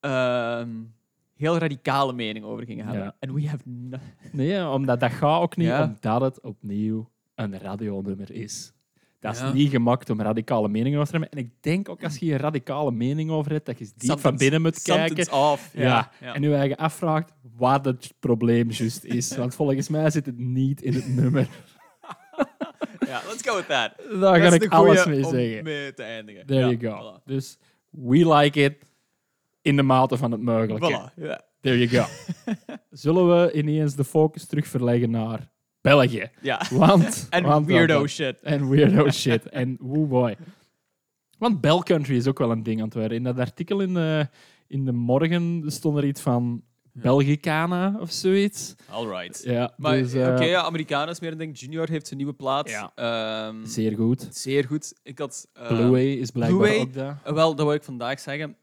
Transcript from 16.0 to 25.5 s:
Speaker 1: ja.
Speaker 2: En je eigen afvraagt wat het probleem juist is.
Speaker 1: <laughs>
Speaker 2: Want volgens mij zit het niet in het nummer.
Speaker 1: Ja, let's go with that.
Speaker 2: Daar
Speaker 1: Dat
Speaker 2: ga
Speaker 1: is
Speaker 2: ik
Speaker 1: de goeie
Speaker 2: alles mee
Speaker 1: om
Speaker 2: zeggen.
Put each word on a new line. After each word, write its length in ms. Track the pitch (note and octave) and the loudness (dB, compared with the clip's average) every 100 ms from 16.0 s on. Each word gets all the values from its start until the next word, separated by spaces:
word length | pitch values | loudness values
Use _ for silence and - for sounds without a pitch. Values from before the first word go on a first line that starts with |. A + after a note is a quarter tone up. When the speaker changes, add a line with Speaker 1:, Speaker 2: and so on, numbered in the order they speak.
| A2 _ | 0 _
Speaker 1:
ja. 140 | B2 | -12
Speaker 2:
En 80 | A#2+ | -2
je 120 | D3 | 2
eigen 220 | C#3+ C3+ C#3 | 2 2 0
afvraagt 560 | D#3 - E3+ D#3 E3 _ B2 A#2 | -2 -2 -2 0 -2 _ -20 -2
wat 280 | B2 C#3 | 2 2
het 300 | C3+ B2+ - _ | 2 -4 -8 _
probleem 520 | - A#2 A#2 A#2 A#2 | 0 2 4 4 2
juist 340 | A2+ A2+ - | 0 -4 -4
is. 320 | - B2 B2 C3+ | -6 -4 -4 -4
Speaker 1:
<laughs> 0 | |
Speaker 2:
Want 180 | B2 | -6
volgens 340 | - D3 C3+ - | -2 -2 0 -2
mij 220 | D3+ D#3 | 0 2
zit 160 | D3+ C3+ | 0 -4
het 120 | A#2+ | -6
niet 440 | B2 B2+ C3+ C#3 | -4 0 0 0
in 120 | - | -2
het 140 | C3 A#2+ | -4 -2
nummer. 400 | B2 B2+ C3 B2 - - _ _ _ - - G5 C5 E4 _ E4 - D4+ G#3+ - | 0 2 2 -2 -6 -20 _ _ _ -20 -20 _ -6 -6 _ -14 -10 -12 -8 -6
Speaker 1:
Ja, 140 | B2 F3+ | -6 -8
let's 140 | A3+ - | -8 -4
go 80 | G#3 | -4
with 100 | D#3+ | -2
that. 260 | C#3 A2 - | -2 -2 -6
Speaker 2:
Daar 220 | - G#3 | -10 2
Speaker 1:
Dat 160 | F#3+ F3 | 6 8
Speaker 2:
ga 100 | E3+ | 8
Speaker 1:
is 80 | |
Speaker 2:
ik 60 | E3+ | 6
Speaker 1:
de 160 | G#3+ E3 | 6 6
goeie 140 | E3 | 8
Speaker 2:
alles 160 | F#3 F3 | 8 6
mee 180 | C#3+ | 2
Speaker 1:
om 60 | C3 | 0
Speaker 2:
zeggen. 340 | B2+ A#2+ | 0 -2